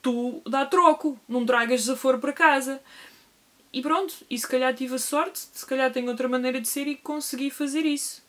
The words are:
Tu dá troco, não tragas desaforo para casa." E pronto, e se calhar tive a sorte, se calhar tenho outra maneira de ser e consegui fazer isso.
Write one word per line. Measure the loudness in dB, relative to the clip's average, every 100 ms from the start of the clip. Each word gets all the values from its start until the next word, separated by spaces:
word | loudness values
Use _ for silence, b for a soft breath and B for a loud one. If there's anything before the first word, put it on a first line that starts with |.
Tu | -2 -2 -4 -6 -4
dá | -2 2
troco, | 6 6 6 -2 -4 -4
não | -2 2
tragas | 2 4 0
desaforo | 0 0 2 2
para | 0
casa." | 4 4 6 0 -8 B B B B B _ _ _ _ -6
E |
pronto, | 0 0 -2 -8 -8
e | -6
se | 0
calhar | 2 2
tive | 0 -4 -4
a |
sorte, | 0 0 0 -6 -14
se | -16 -4
calhar | 0 0
tenho | 0 -4
outra | -2 0
maneira | 0 0 -2
de | -4
ser | -4 -4
e | -6
consegui | -6 -6 -6 -4 -6
fazer | -4 -4 0 0
isso. | -2 -6 -12